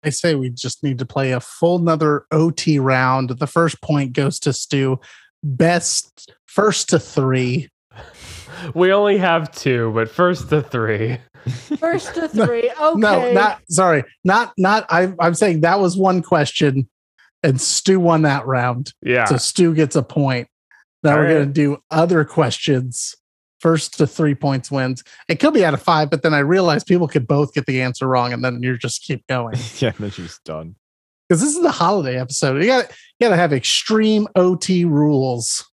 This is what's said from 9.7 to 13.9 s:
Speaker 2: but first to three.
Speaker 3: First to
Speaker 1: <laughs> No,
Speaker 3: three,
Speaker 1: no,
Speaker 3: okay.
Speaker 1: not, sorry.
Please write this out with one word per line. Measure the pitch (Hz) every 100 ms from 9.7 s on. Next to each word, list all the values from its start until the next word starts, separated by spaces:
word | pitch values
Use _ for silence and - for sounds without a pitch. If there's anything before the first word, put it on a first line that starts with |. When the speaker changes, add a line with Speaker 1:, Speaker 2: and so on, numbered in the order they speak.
| 123 113 110
Speaker 2:
but | 113
first | - 180 175 -
to | 151
three. | - 123 110 104 110 123 - _ - 123 - 294
Speaker 3:
First | 330 339 - 330
to |
Speaker 1:
<laughs> | 320 214
No, | 226
Speaker 3:
three, | 233 240 302 302 320
Speaker 1:
no, | 214 196
Speaker 3:
okay. | 247
Speaker 1:
not, | 196 208 - _
sorry. | 170 185